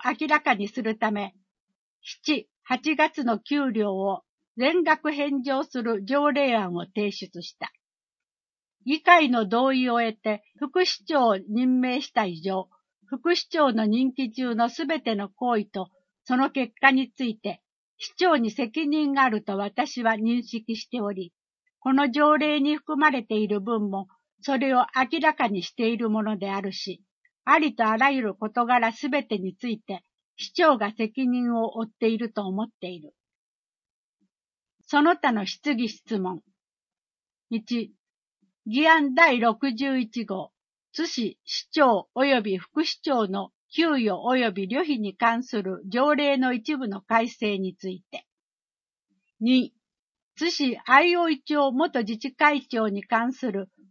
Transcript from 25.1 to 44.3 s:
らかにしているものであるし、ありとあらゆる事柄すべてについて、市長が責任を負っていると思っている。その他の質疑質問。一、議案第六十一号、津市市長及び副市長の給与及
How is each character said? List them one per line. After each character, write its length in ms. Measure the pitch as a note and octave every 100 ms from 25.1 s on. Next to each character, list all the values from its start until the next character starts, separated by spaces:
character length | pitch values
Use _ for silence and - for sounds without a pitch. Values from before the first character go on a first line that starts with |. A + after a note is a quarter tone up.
| D#4+
ら 160 | D#4
か 140 | D4+ A#3+
に 140 | G3
し 100 | E3+
て 160 | - A3+
い 80 | A#3
る 120 | A3+
も 140 | G#3+
の 160 | G#3+ G#3
で 120 | G3
あ 80 | G3
る 120 | F#3+
し、 300 | - - E3+ _ _ _ _
あ 140 | - D#4
り 160 | D4+
と 140 | A3 A3
あ 80 | A3
ら 140 | C#4
ゆ 120 | C4+
る 120 | G#3+
事 300 | F#3+ G#3+ A#3+
柄 280 | A#3 B3 A3+
す 160 | A#3 C#4+
べ 160 | C#4+
て 140 | - G#3
に 180 | F#3 F#3
つ 120 | B3
い 120 | G#3+
て、 240 | - F#3 - _ _ -
市 160 | -
長 260 | - D#4+ B3+
が 140 | G#3
責 340 | A3 A3 C4+ B3+
任 280 | B3 A#3+
を 240 | A#3 A3+ A3+
負 80 | A3
っ 40 |
て 180 | - A3+
い 80 | A3
る 160 | A#3
と 140 | A3 G3
思 180 | F#3+
っ 40 | A#3
て 220 | _ F3+
い 100 | F3
る。 140 | D3 _ _ _ _ _ _ _ _ _ _ _ _ _ _ _ _ _ _
そ 160 | C#4+
の 140 | D#4 F#4
他 160 | C#4+
の 140 | G#3+ F#3+
質 280 | - D4
疑 140 | A#3 A3+
質 300 | - - G#3+
問。 240 | F#3 F3 - _ _ _ _ _ _ _ _ _ _
一、 440 | A3+ - A#3+ A3 _ _ _ _ _ _ _ G#3+
議 200 | A#3+ D#4+
案 280 | D#4+ C#4+
第 260 | B3+ E4 B3
六 340 | A#3 A3 C#4
十 240 | A3+ C#4 C4
一 260 | A3 A#3+ G3
号、 260 | F#3+ D3+ _ _ _ _
津 140 | - D#4+
市 320 | - G#3+ -
市 240 | - - -
長 380 | D#4 C4+ G3+ -
及 280 | A#3+ C#4 B3+
び 160 | G#3 F#3+
副 260 | - D4+
市 160 | D#4+ -
長 260 | D#4+ B3 G3+
の 240 | G3 F#3+ _ _
給 280 | - E4 C#4
与 200 | A3 F3+
及 260 | A3+